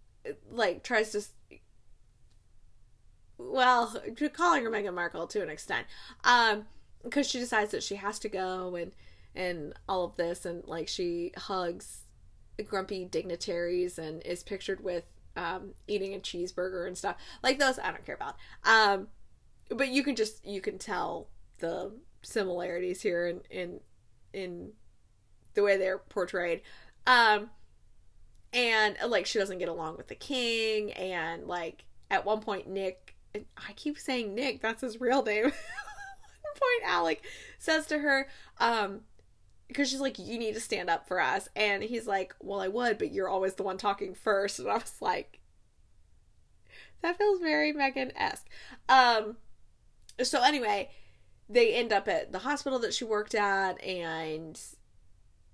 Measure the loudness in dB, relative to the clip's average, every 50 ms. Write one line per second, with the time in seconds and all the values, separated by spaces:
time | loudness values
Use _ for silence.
0 | -20 -20 _ _ _ -12 -12 -12 -14 -10 -2 2 2 2 2 -2 -2 2 2 2
1 | 2 2 -2 -4 -6 -6 -14 -20 -20 -20 -20 -20 -20 _ _ -20 -20 -20 -20 -20
2 | -20 -20 -20 _ -20 -20 -20 -20 _ -20 -20 -20 -20 -20 -20 -20 -20 -20 -20 _
3 | -20 -20 -20 -20 -20 -20 -18 -14 -10 -2 2 6 6 8 8 6 4 2 -2 -8
4 | -8 -8 -4 -2 -2 -2 0 2 4 4 4 4 2 0 -2 -2 -2 -2 -2 -2
5 | -4 -4 -4 -6 -8 -4 -2 -4 -4 -4 -6 -10 -6 -4 -4 -4 -4 -6 -12 -16
6 | -16 -18 -16 0 4 6 8 8 8 6 4 2 -2 -10 -16 -18 -20 -20 -20 -14
7 | -12 -2 0 2 2 2 0 -4 -2 0 2 2 2 2 0 -4 -4 -4 -6 -4
8 | -4 -4 -4 -4 -6 -4 -4 -2 -2 -2 -4 -4 -4 -6 -4 -6 -6 -8 -10 -16
9 | -20 -20 -20 -20 -20 -14 -8 -4 -4 -2 -2 -4 -6 -10 -12 -12 -6 -2 0 0
10 | 0 -2 -2 -2 -2 -2 -2 -4 -6 -8 -8 -8 -8 -8 -6 -6 -6 -6 -4 -2
11 | -2 -2 -2 -2 -4 -6 -6 -10 -8 -4 -2 -2 -2 -2 -4 -6 -10 -12 -14 -14
12 | -16 -18 -20 -20 -20 -20 -20 -20 -20 -16 -10 -10 -8 -4 -4 -4 -4 -4 -6 -6
13 | -6 -2 -2 -4 -2 -2 -6 -6 -4 -4 -2 -2 0 0 0 0 0 -2 -4 -6
14 | -8 -8 -8 -8 -6 -6 -6 -6 -6 -8 -10 -8 -4 -6 -6 -4 -4 -4 -4 -4
15 | -6 -8 -18 -20 -20 -12 -8 -6 -6 -4 -6 -6 -8 -12 -16 -18 -8 -4 -4 -2
16 | -2 -4 -6 -8 -8 -8 -6 -6 -6 -4 -4 -4 -4 -2 -2 -4 -6 -6 -6 -4
17 | -4 -4 -4 -4 -10 -16 -14 -2 0 0 4 4 4 2 2 0 -4 -6 -6 -6
18 | -10 -12 -10 -8 -8 -10 -10 -10 -14 -16 -16 -2 4 6 8 8 8 6 4 2
19 | 0 -8 -14 -18 -18 -20 -20 -20 _ -20 -20 -20 -8 -8 -2 0 0 2 2 2
20 | 2 2 0 0 -2 -2 -4 -10 -10 -8 -8 -6 -6 -6 -6 -6 -6 -4 -2 -2
21 | -2 -2 -4 -6 -8 -12 -16 -18 -20 -20 -10 -6 -4 -4 -4 -4 -6 -8 -10 -14
22 | -18 -20 -20 -20 -16 -4 -2 -2 0 0 -2 -2 -4 -4 -4 -4 -2 -4 -4 -2
23 | 0 0 0 2 0 -2 -2 -6 -10 -10 -8 -8 -8 -8 -8 -12 -16 -20 -20 -20
24 | _ -20 -20 -20 -20 -14 -10 -8 -8 -8 -8 -10 -12 -14 -16 -20 -20 -20 -20 -20
25 | -20 _ _ _ _ _ -20 -20 _ -2 2 4 6 6 6 4 4 0 -2 -4
26 | -6 -6 -2 -2 -2 0 0 -2 0 0 0 -2 -4 -12 -20 -20 -20 -20 -20 -2
27 | 4 6 8 8 10 8 8 6 4 -4 -12 -18 -20 -20 -20 -20 -20 -20 -20 -20
28 | -20 -20 -20 -20 -20 -20 -20 -20 -16 -4 0 2 2 4 4 4 4 4 2 0
29 | 0 2 2 2 2 2 2 2 0 0 0 -4 -2 -4 -2 -4 -4 -6 -6 -8
30 | -12 -12 -14 -14 -8 -6 -2 -2 0 0 0 2 2 2 2 0 -2 -2 -4 -6
31 | -4 -4 -2 -2 -2 -4 -6 -6 -6 -6 -6 -4 -6 -6 -10 -12 -20 -20 -20 -20
32 | -4 0 0 2 2 2 0 0 0 -4 -4 -4 -4 -6 -4 -4 -4 -4 -4 -8
33 | -16 -20 -20 -20 -20 -12 -12 -12 -12 -12 -16 -16 -14 -14 -14 -6 -6 -6 -6 -6
34 | -6 -4 -4 -2 -2 -4 -4 -2 -2 -2 -4 -2 -4 -4 -4 -4 -6 -8 -6 -2
35 | 2 4 4 4 4 2 2 4 4 2 2 0 -8 -10 -10 -10 -10 -12 -12 -14
36 | -14 -14 -16 -18 -20 -20 -20 -14 -12 -12 -2 0 2 2 2 2 2 2 2 2
37 | 4 2 0 0 -4 -12 -14 -14 -16 -18 -18 -8 -2 0 0 0 2 0 -2 2
38 | 4 4 4 4 2 -2 -8 -16 -18 -20 -2 2 2 4 4 2 0 -2 -4 -8
39 | -14 -18 -20 -20 -20 -20 -20 _ -20 -20 -20 -20 -18 -8 -2 0 0 0 0 -2
40 | -2 -2 -2 -4 -8 -8 -6 -4 -4 -4 -4 -6 -4 -4 -4 -2 0 0 0 0
41 | 0 -2 0 2 2 2 2 0 -2 -4 -2 0 2 2 2 0 -2 -4 -4 -4
42 | -2 0 0 0 0 -2 -8 -14 -8 -6 -4 -2 -2 -2 -2 0 2 2 2 0
43 | -2 -2 0 -2 0 0 2 2 2 0 0 -2 -4 -4 -4 -2 0 -2 -2 -2
44 | -4 -8 -8 -4 0 2 2 2 2 0 -2 -4 -2 0 0 0 -2 -6 -10 -4
45 | -2 0 0 0 -2 -8 -16 -20 -20 -20 -20 -20 -20 _ _ _ -20 _ -20 -20
46 | -20 -20 -20 -20 _ -20 -20 -20 -20 _ -20 -20 -20 -20 -20 -20 -20 -20 -10 -2
47 | 0 0 2 4 6 6 6 4 4 2 4 4 4 2 2 2 0 0 2 0
48 | -4 -4 -2 -2 -2 -2 -2 -6 -10 -14 -14 -14 -14 -16 -18 -10 4 8 10 10
49 | 10 10 8 4 2 -2 -8 -10 -14 -18 -18 -18 -20 -20 -20 _ _ -20 _ -20
50 | -20 -16 -4 -2 -2 2 4 6 6 6 6 4 2 0 0 0 -2 -6 -10 -16
51 | -18 -20 -20 -20 -20 -20 -20 -20 -18 2 6 6 8 8 6 2 2 4 2 2
52 | 2 2 0 0 0 -2 -6 -4 -2 -2 -2 -2 0 0 0 0 0 0 -2 -2
53 | -2 0 0 0 0 0 2 2 4 4 4 4 2 0 -2 -4 -6 -6 -6 -4
54 | -4 -4 -4 -4 -4 -4 -6 -6 -8 -10 -12 -14 -16 -16 -18 -20 -20 _ -20 -20
55 | -20 -20 -20 -20 -20 -20 -20 _ -20 -20